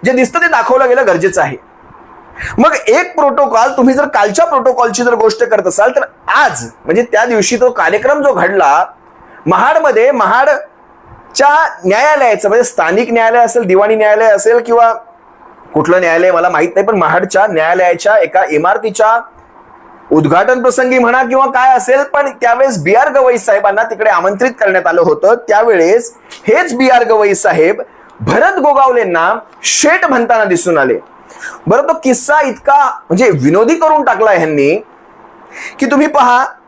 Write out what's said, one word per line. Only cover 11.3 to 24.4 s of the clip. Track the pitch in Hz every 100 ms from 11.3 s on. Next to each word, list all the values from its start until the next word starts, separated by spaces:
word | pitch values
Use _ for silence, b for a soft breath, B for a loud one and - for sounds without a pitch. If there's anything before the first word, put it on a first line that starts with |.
| - 285 294 302 -
न्यायालयाचं | 185 208 294 302 247 202 202
म्हणजे | 220
स्थानिक | 233 - 165 196 247
न्यायालय | 233 226 233
असेल, | 226 240
दिवाणी | 196 190 208
न्यायालय | 220 214 214 226
असेल | 202 220 240
किंवा | 233 233 233 226 - - _ - - - -
कुठलं | 151 151 180
न्यायालय | 175 165 185
मला | 170 175
माहित | 160 170
नाही, | 190 202
पण | 208
महाडच्या | 156 175 - 185 214
न्यायालयाच्या | 165 160 185 180 175 202 214
एका | 165 190 185
इमारतीच्या | 151 170 226 226 196 214 233 226 - _ - - - - - -
उद्घाटन | 151 151 165 208 254
प्रसंगी | 254 254 254 254
म्हणा | 233 254
किंवा | 247 262
काय | 269 254 262 254
असेल, | - 269
पण | 277 285 277 -
त्यावेळेस | 240 240 269 208
बी | 151
आर | 226 294
गवई | 269 254 240
साहेबांना | - 202 202 202
तिकडे | 226 208 220
आमंत्रित | 180 185 196